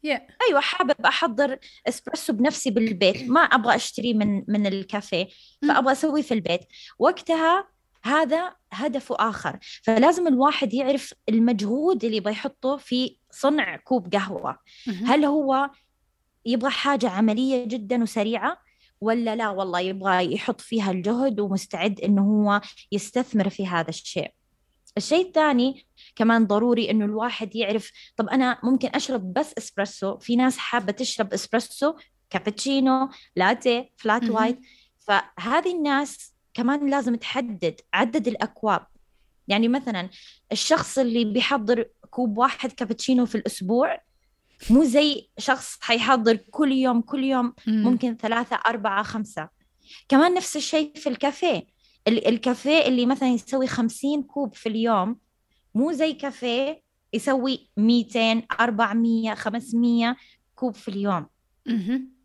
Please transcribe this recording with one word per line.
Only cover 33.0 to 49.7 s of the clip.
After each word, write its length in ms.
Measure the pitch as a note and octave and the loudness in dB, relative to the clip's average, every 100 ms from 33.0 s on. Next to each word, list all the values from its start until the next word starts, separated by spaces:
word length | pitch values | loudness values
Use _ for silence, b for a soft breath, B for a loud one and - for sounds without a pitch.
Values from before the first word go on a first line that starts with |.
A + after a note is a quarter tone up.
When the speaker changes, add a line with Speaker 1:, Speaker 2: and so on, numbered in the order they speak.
| C4+ B B - | -2 B B 0
Speaker 2:
لاتيه، 540 | F#3 B3 B3+ A#3+ B3+ _ | 2 2 0 0 -4 _
فلات 260 | A3 A3 | 0 0
Speaker 1:
مهم. 120 | A#3+ | 2
Speaker 2:
وايت. 260 | A3 A3+ B3 b b b _ | 0 0 -2 b b b _
فهذه 800 | - G3 - - F#3+ D4 F4+ F4 | 0 0 0 -10 -2 0 0 -2
الناس 580 | D4 C#4 C#4+ - - _ _ | 0 0 -2 -10 -20 _ _
كمان 360 | - A#3+ D4 C#4+ | -4 -2 0 0
لازم 240 | C#4 B3+ | 0 0
تحدد 640 | A#3 - B3 A#3+ G3 E3+ D#3 _ | -4 -4 -6 -6 -4 -4 -4 _
عدد 340 | F3+ A#3+ D4+ A3+ | 0 0 0 -2
الأكواب. 580 | G#3+ G#3+ - A3 F3+ - _ _ _ _ _ - | -2 -6 -4 -2 -2 -2 _ _ _ _ _ -2
يعني 200 | G3+ A#3 | 2 2
مثلًا 400 | C4 C4+ G3+ F#3 B B B _ | 0 -2 -6 -8 B B B _
الشخص 460 | G#3+ - D#4 - - | -6 2 0 0 0
اللي 260 | B3 A#3 | 0 2
بيحضر 600 | A3 G#3 - C#4+ G#3+ A#3 - _ _ | 0 0 0 0 2 0 0 _ _
كوب 280 | - B3 G#3 | -4 -2 2
واحد 340 | B3+ - B3+ | 0 0 -8
كابتشينو 540 | - G#3+ A3 - B3+ A#3+ | -6 -6 -4 2 2 2
في 80 | |
الأسبوع 640 | G#3+ A3 - F#3 A#3 D4+ - _ _ _ _ _ _ - | -2 -4 -6 -2 0 0 -2 _ _ _ _ _ _ 4
مو 140 | A#3+ | 6
زي 440 | D4+ C4 D4+ C#4 - - | 6 4 4 0 -8 -8
شخص 400 | A#3+ C4 - - | -2 -2 -2 -12
حيحضر 560 | - A#3 A3+ C4 A3 A3+ | 0 0 4 4 4 2
كل 360 | - - D4 | 0 0 2
يوم، 280 | C4+ B3+ A#3 | 2 2 0
كل 240 | A3+ C#4+ | 0 -2
يوم 280 | C4+ C4 A#3+ - - | 0 0 -2 -6 -2
Speaker 1:
مم. 160 | A3 | 0
Speaker 2:
ممكن 340 | A3 B3 B3+ A3+ | 2 2 0 -4
ثلاثة، 400 | G#3+ A3+ A#3+ A#3 | -2 -2 -2 -2
أربعة، 460 | - A3+ G#3 G3 | -2 -2 -2 -2
خمسة. 460 | G#3+ A3+ G#3+ - D#3 _ _ | -4 -6 -8 -8 -12 _ _